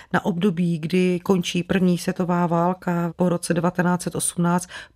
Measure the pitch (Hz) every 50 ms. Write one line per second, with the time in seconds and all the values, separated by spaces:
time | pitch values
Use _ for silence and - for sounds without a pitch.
0 | - - - 170 - - 175 170 175 214 170 165 180 170 170 156 156 160 - 185
1 | 180 180 180 175 - - 196 180 175 - - 180 170 - 185 190 190 180 175 165
2 | - 185 180 - 180 165 180 175 175 165 170 170 170 180 185 180 - 180 175 170
3 | 170 170 160 - 180 180 175 170 - - 175 170 165 175 175 - 170 180 180 175
4 | - 175 - 165 - - - - 170 175 175 180 - - - - - - _